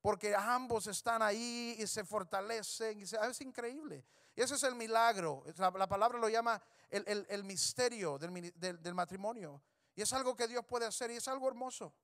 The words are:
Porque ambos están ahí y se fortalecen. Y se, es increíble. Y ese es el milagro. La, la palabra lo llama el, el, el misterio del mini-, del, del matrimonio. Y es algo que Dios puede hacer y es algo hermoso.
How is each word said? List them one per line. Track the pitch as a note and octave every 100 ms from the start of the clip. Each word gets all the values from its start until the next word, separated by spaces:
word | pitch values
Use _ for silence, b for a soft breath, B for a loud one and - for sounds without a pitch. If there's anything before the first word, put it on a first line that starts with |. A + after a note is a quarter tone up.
Porque | G3+ G3+ G#3
ambos | G3+ G#3 B3 B3+ A3+ G3+
están | F#3 - A#3
ahí | G#3+ G#3 A#3+ A#3+ A#3+ A3+
y | G#3
se | A3
fortalecen. | F#3+ G#3 F3+ G3 G3+ A3+ G3 - A3+ G#3+
Y | G3
se, | A3+
es | A3 B3
increíble. | C4 B3+ A#3 C4+ D4+ D3 - b b
Y | -
ese | B3
es | C#4
el | C4
milagro. | B3 A3+ A3+ A#3 G#3 E3+ C3+ C#3 E3
La, | F#3
la | F#3 F#3+
palabra | G3 A3+ A#3+
lo | A3+
llama | A3 A#3 G#3+ b b b
el, | G3+ G3+
el, | G#3 G3
el | G3+
misterio | G3 F#3 - - B3 A#3 F3 C#3
del | E3
mini-, | F3+ F3 E3+
del, | F3+ F3
del | E3
matrimonio. | F3+ F3+ F#3+ G3+ A#3+ E3 C#3+ _ _ _
Y | -
es | G#3
algo | C4 B3+
que | A#3+ A#3
Dios | A#3+
puede | A#3 A#3+ A3+
hacer | - A#3+
y | A#3
es | C4+
algo | C4+ C4
hermoso. | A#3+ B3+ - F3 _